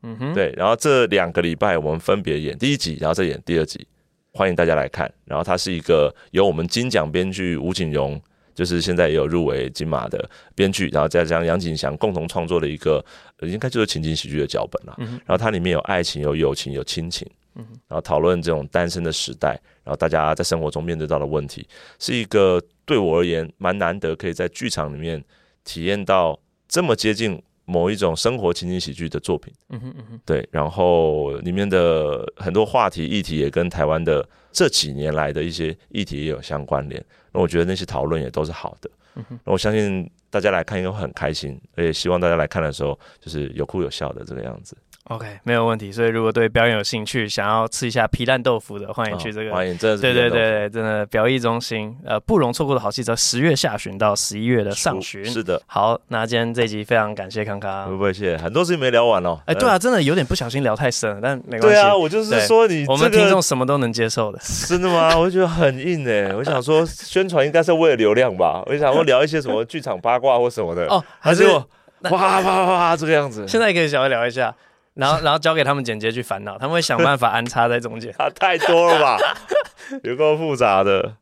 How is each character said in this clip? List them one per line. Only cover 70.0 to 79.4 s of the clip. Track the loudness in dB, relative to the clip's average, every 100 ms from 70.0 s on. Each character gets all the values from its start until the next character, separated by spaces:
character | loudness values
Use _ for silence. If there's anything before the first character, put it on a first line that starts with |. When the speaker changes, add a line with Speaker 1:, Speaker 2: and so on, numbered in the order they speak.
| 0 2
Speaker 2:
卦 | 4 4
或 | 2
什 | 0
么 | -4
的。 | -2 0
Speaker 1:
哦， | 0 -2 -4
还 | 0
是 | 6 6
Speaker 2:
结 |
果 | 6 0 _ _ _ -2
哇， |
哇， | 2 4 4
哇， | 2 2 2
哇， | 4 2 2
这 | 2
个 |
样 | 2 2
子。 | -6 -2
Speaker 1:
现 | 2
在 | 2
可 | 2
以 | 2
稍 | 2
微 | 2
聊 | 2 0
一 |
下， | 0 -2 -4 _ _ _
然 | -2 0
后， | 2
然 | 2
后 | 2
交 | 2
给 | 2
他 | 2
们 | 0
剪 | -2 -2
接 | -2
去 | -4
烦 | -4 -6
恼， | -6 -8
他 | -2
们 |
会 | -2
想 | 0 2
办 | 4 4
法 | 2
安 | 0 -2
插 | 2 2
在 | 2
中 | -2 -10
间。 | -12
Speaker 2:
<laughs> | -4
啊， | -4
太 | 0 0 2
多 | 4 4 6
了 | 6
吧， | 4 4 0 -2